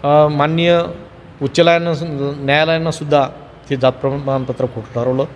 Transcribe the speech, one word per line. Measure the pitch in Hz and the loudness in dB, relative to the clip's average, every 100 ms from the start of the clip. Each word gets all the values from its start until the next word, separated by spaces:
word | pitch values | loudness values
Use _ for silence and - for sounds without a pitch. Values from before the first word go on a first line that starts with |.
| 143 | 4
अ, | 151 151 | 4 4
माननीय | 147 147 160 170 170 175 - - - - - | 2 0 2 2 2 0 -8 -18 -20 -20 -8
उच्च | 139 - | -4 2
न्यायालयानं, | 170 170 170 156 170 143 139 143 139 | 4 4 0 -4 -6 -6 -6 -6 0
न्यायालयानं | 143 156 165 160 | 2 2 0 -2
सुद्धा | 160 147 147 131 - - - - | -6 0 0 0 -6 -20 -20 -6
ते | 135 | 0
जात | 127 | 0
प्रमाणपत्र | 127 139 139 139 135 131 123 127 | 0 -4 -4 -4 -4 -4 -4 -4
खोटं | 123 104 117 | -6 -10 -4
ठरवलं. | 123 131 135 | -2 -2 -2